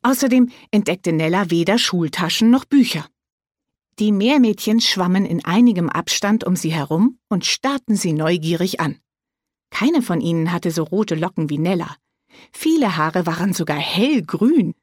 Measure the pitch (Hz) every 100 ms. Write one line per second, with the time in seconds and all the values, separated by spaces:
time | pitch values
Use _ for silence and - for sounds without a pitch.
0 | 240 262 269 254 240 - _ 214 202 180
1 | 180 160 160 185 185 170 170 220 - 180
2 | 160 - 175 - 220 262 - 285 233 165
3 | - _ _ _ _ _ _ _ _ -
4 | 214 196 220 294 233 202 - 226 - 196
5 | 175 185 190 175 - 190 240 180 170 160
6 | - - 202 214 - 185 165 160 139 160
7 | 233 - _ 190 - - 262 277 - 208
8 | 185 156 156 180 156 170 185 - 160 -
9 | _ _ _ _ _ _ _ - 247 330
10 | 240 170 170 165 165 175 175 165 160 190
11 | 208 156 170 - 156 147 165 185 - -
12 | _ _ _ - - - 320 320 226 160
13 | 156 180 170 165 190 180 156 151 - 175
14 | 254 285 156 - 233 320 170 -